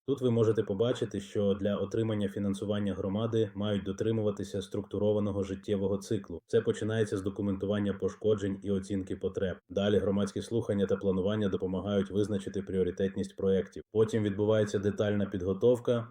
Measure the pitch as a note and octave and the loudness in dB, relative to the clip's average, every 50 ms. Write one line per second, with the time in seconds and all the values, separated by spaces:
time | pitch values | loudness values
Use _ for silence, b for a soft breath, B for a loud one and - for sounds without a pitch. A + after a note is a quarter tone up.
0 | _ - C3+ B2+ B2+ B2 A2+ A2+ A2+ A2 A2 G#2 G#2 - G2+ F#2+ A2+ A#2+ B2+ B2 | _ -4 -4 0 2 2 4 4 4 4 4 2 2 0 0 2 2 2 2 0
1 | B2+ G#2+ - G2 F#2+ - - A2 G2+ G2+ F#2+ F#2 G2 G2+ G2+ - G2+ G2+ - A2+ | -2 -4 -4 -6 -8 -4 -2 0 2 2 2 2 2 0 0 0 -2 -2 -2 -2
2 | A2+ A2 A2 G#2 G#2 G2+ G2+ G#2 G2+ G2+ G2 G2 A2 G2+ G#2 G#2 G#2 G2 F#2 F#2 | 0 0 0 0 -2 -2 -2 -2 -2 -2 -2 -2 -2 -2 -2 -2 0 -2 -2 -2
3 | F#2+ G2 F#2+ G#2 A2+ A#2 A2+ A2+ A2 G#2+ G2 G2 G2+ G#2+ G#2 G2 F#2+ G2 F#2+ - | -2 -2 -2 0 0 0 2 2 0 0 -2 -4 -2 0 0 0 -2 -2 -4 -2
4 | G#2 A2+ A2+ A2+ G#2+ G#2 G2+ G2+ G2+ G2 - G2+ F#2 - - G#2 G2+ - - G2 | 0 0 0 2 0 0 0 -2 -6 -6 -6 -6 -6 -4 -6 -6 -6 -4 -4 0
5 | G#2 G#2 G#2+ G#2 G#2 G#2 F#2+ G2 F#2+ G2 G2 F#2+ - - G#2 F#2+ G2 F#2+ G2+ G2 | 0 2 2 2 0 0 -2 -2 -2 -4 -4 -8 -4 -2 -2 0 0 0 -2 -2
6 | G2 - A#2 G2+ G2 - E2+ E2 - _ - A2+ G#2+ A#2 A2 - A2 G#2+ A2 A2 | -2 -2 -4 -4 -2 -6 -12 -12 -10 _ 0 2 2 2 -2 -2 -2 -2 0 0
7 | A2 G#2 - G2+ F#2+ G2+ G2 - G2 G2+ G2 F#2+ G2 G2 G#2 G#2 G#2 G2+ F#2+ G2 | 0 0 0 -2 -2 -4 -4 -2 -2 -2 -2 -2 -2 -2 0 0 0 -2 -2 -2
8 | G2 F#2 F#2+ - - G#2+ G#2+ G2+ G2+ G2+ G2 G2 - G2 G2+ F#2+ F#2+ - G2+ G2 | -4 -4 -6 -2 0 2 2 2 0 -4 -4 -4 -2 -2 -2 -2 0 -2 -4 -4
9 | F#2+ - G#2 G2 - - - - G2 F#2 E2+ - _ _ F#2 G2 G2 G#2 G#2+ G2 | -4 -4 -6 -4 -4 -4 -2 -2 -2 -2 -4 -6 _ _ -2 0 2 4 4 4
10 | F#2 F#2+ G2 G2+ G2+ G2 - G2+ F#2 - A2+ A#2 G#2+ - G#2+ G2+ G2 F#2+ A2 G2 | 4 2 2 2 0 0 -2 -6 -6 -2 -2 -2 0 0 0 0 2 2 0 0
11 | - G2+ F#2 F#2 F2+ G2+ G#2+ G#2+ G#2 G2 F2+ F#2 - F#2 F#2+ F#2 F2 G#2 G2+ G2+ | 2 0 0 2 2 0 0 2 0 0 0 0 -2 -2 -2 -2 -2 0 2 2
12 | F#2+ G2 F#2 G2+ G#2 G2+ G#2+ G2 G2 - F#2+ G2 F#2 - F#2+ F#2+ F#2 F2+ E2+ - | 0 0 0 0 0 0 0 -4 -4 -4 -6 -6 -6 -2 0 0 2 0 2 0
13 | G2 F#2+ - - F#2+ F#2+ - - - F#2+ F#2+ F#2+ - - - - D2+ _ - G#2+ | -2 -2 0 -4 -6 -6 -6 -2 0 2 2 2 0 -2 -6 -14 -16 _ 4 4
14 | A2 G#2+ - A#2 G#2 G#2 G2 G2 G#2 G#2 G#2+ A2 G#2+ G2+ - G#2 G2 G#2 G2 - | 4 4 4 0 0 0 0 2 2 4 4 4 4 2 0 0 0 0 0 2
15 | A2 G#2 G#2 G#2 G2+ G2 - G2 F2 F#2+ F#2+ F#2+ - A#2+ B2+ A#2+ A#2 - B2 A#2 | 2 2 2 2 0 0 -2 -2 -2 -2 -2 4 4 4 4 4 4 0 0 0
16 | A#2 A#2 | 0 -2